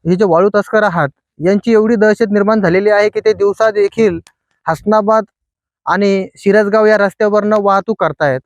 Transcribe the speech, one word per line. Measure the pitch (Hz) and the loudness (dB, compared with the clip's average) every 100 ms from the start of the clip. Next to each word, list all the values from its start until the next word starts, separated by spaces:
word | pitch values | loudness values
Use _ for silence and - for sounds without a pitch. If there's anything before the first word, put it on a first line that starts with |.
| 160 | -2
हे | 180 | 0
जे | |
वाळू | 202 165 202 | 0 2 2
तस्कर | 208 - 214 | -2 -2 -2
आहात, | 208 170 143 _ _ - 165 | -2 -2 -4 _ _ -6 -2
यांची | 202 233 | -2 0
एवढी | 220 214 233 | 0 2 2
दहशत | 214 208 220 | 0 0 -2
निर्माण | 202 202 220 | 0 0 0
झालेली | 190 180 208 | 0 0 0
आहे | 208 214 | 0 0
की | 214 | 0
ते | 214 | -2
दिवसा | 196 202 190 220 | 0 -2 0 -2
देखील | 208 196 - 220 165 - _ _ _ - | 0 -2 0 -2 -2 -12 _ _ _ -6
हसनाबाद | 160 202 214 208 220 208 _ _ _ _ _ - | -4 0 0 2 -2 -2 _ _ _ _ _ -6
आणि | 175 202 196 185 - | -2 0 -2 -6 -6
शिरसगाव | 202 208 202 220 214 | 0 0 2 2 2
या | 214 | 2
रस्त्यावरनं | 202 - 214 208 208 214 | 0 -2 -2 0 0 0
वाहतूक | 202 196 190 220 | 0 0 -2 -4
करतायत. | 165 147 143 131 | -4 -2 -4 -4